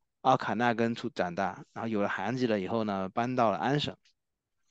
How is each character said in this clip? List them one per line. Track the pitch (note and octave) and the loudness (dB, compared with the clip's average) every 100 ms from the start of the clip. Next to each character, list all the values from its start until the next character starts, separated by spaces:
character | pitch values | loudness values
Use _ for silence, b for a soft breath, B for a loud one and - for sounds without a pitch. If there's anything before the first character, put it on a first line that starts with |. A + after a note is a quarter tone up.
| _ _ | _ _
奥 | C3 C3 | 2 2
卡 | - | 2
纳 | G#2 A#2+ | 2 2
根 | A2+ A#2 | 2 0
处 | A#2 A#2+ | 0 -6
长 | - F2+ | -2 -2
大， | F2 F#2 G2 - | 0 -4 -4 -14
然 | A2+ | -10
后 | A2+ | -2
有 | G#2+ | 0
了 | G2+ | 0
孩 | - G2 | 0 -2
子 | B2+ B2 | 0 2
了 | G#2+ | 0
以 | F#2 | 0
后 | A2+ | -2
呢， | G#2+ G2 F#2+ | 0 -2 -2
搬 | A#2+ A#2+ B2+ | -2 -2 2
到 | A2+ | 2
了 | F#2 | 2
安 | G2 D3 | 0 0
省。 | C#3 F#2+ _ _ _ _ _ _ _ | -2 -8 _ _ _ _ _ _ _